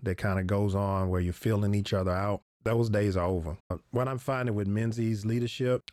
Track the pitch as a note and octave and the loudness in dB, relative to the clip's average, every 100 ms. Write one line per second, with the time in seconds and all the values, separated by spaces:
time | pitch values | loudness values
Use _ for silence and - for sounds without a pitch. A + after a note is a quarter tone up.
0 | - F2+ G#2 F#2+ F#2 G2+ G#2 G2 G2+ F#2+ | -4 -2 0 0 2 2 2 0 0 0
1 | F#2 F2+ F2 F2 A2+ G#2 G2+ G#2 G2+ G2+ | 0 0 0 -2 0 2 2 2 0 0
2 | F#2 F#2 G2+ G2+ - _ A2 A#2 A#2 G#2 | 0 0 0 -4 -6 _ -2 0 2 2
3 | G#2 F#2 F2 F#2 D#2+ E2 - F2+ - A#2+ | 2 2 0 0 -2 -8 -8 -10 -4 -2
4 | B2+ C3 C3 C3 B2 G#2 G2 G#2 A2+ A2+ | -2 -4 -4 -2 0 0 0 0 0 0
5 | A2+ G#2+ G#2+ A#2 A#2+ - B2+ B2 - | 0 0 -2 -2 -2 -2 0 0 -4